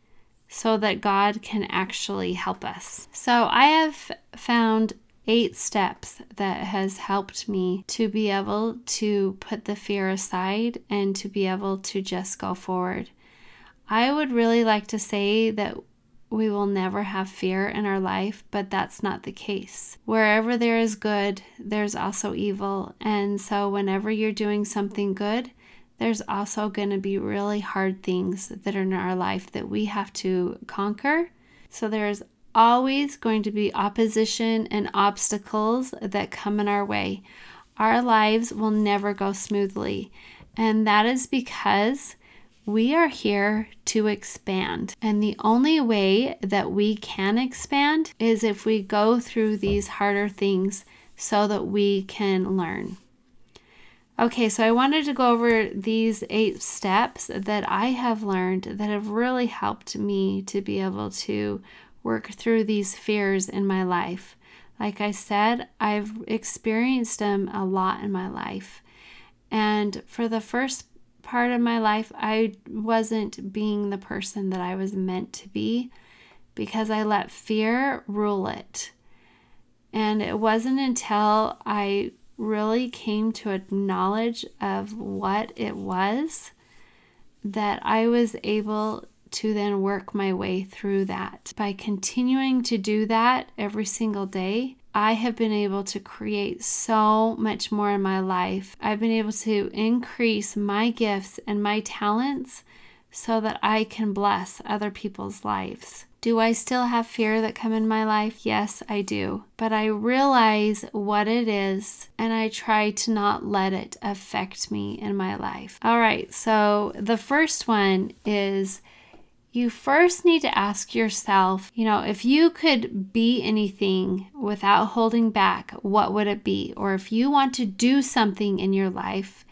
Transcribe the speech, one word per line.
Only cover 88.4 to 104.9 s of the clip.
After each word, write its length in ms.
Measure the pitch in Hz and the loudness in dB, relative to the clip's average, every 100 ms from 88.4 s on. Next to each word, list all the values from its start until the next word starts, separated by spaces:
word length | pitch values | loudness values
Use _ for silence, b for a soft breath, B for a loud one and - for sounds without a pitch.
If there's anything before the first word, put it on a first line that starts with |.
able 640 | 208 214 214 214 208 - - _ - | -2 -2 -2 -2 -2 -4 -12 _ -12
to 220 | - 214 | -6 -2
then 280 | 208 202 196 | 0 0 0
work 320 | 196 196 196 | 0 -2 -4
my 200 | 202 196 | -4 -2
way 300 | 185 196 185 | -2 -2 -4
through 420 | 190 - 202 196 196 | -4 -6 -2 0 0
that. 480 | 185 196 - - - | -4 -8 -10 -16 -6
By 180 | 202 | -4
continuing 920 | 196 - 196 - 247 247 262 269 254 | -4 -4 -4 -4 0 2 2 2 0
to 140 | 240 226 | 0 -2
do 280 | 202 214 220 | 0 0 2
that 440 | 226 240 254 - - | 2 4 2 -2 -6
every 280 | 208 208 202 | -4 -4 -4
single 400 | - 220 202 190 | -2 -2 -2 -4
day, 500 | 190 185 220 254 - - 214 | -4 -2 -2 -4 -8 -6 0
I 180 | 214 | 2
have 220 | 226 240 233 | 2 0 0
been 160 | 220 | 0
able 320 | 214 202 196 196 | 2 0 -2 -4
to 140 | 196 | -8
create 640 | - - 214 208 202 - | -10 -10 -4 -2 -2 -4
so 720 | - - - 220 214 220 226 - | -4 -4 2 4 6 6 4 2
much 340 | 214 - - | -2 -2 -4
more 180 | 208 208 | 0 0
in 140 | 202 | 2
my 160 | 196 190 | 2 0
life. 560 | 190 180 185 190 190 - | 0 0 0 -2 -6 -6
I've 200 | 208 214 | -4 0
been 100 | 226 | 2
able 200 | 226 214 | 2 0
to 400 | 208 220 208 - | -4 0 0 0
increase 800 | - 220 240 247 - 233 208 202 208 | 0 2 2 -2 0 2 2 -2 -4
my 360 | 202 202 233 | -2 2 0
gifts 480 | 233 214 196 196 - - | 0 0 0 -4 -12 -4
and 160 | 208 | -2
my 160 | 208 214 | 0 -2
talents 840 | 214 - 208 220 269 269 254 - _ b b b b | -4 -4 0 0 0 -4 -8 -14 _ b b b b
so 320 | - - 226 | -12 -2 0
that 180 | 214 - | 0 -2
I 220 | 202 220 220 | 0 0 0
can 280 | - 214 | -2 -2
bless 480 | 196 202 196 185 - - | 0 2 0 -2 -10 -6
other 260 | 208 208 | -4 -4